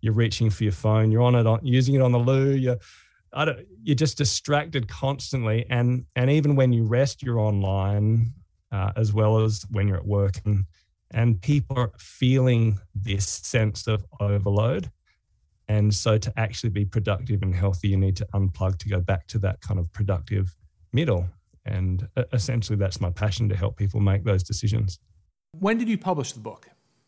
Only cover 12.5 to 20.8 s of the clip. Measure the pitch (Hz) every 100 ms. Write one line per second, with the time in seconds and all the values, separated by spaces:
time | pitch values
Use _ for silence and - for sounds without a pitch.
12.5 | 117 113 101 - 104 104 98 98 - -
13.5 | 120 110 104 - 107 - - 101 101 98
14.5 | 101 113 175 160 _ _ _ _ _ _
15.5 | _ - 107 104 101 117 107 - - 110
16.5 | 107 120 101 101 117 101 98 123 101 95
17.5 | 90 98 90 101 98 95 92 95 101 92
18.5 | - 95 92 - 98 87 92 - 104 98
19.5 | - - 95 85 - 98 90 - 101 92
20.5 | - _ _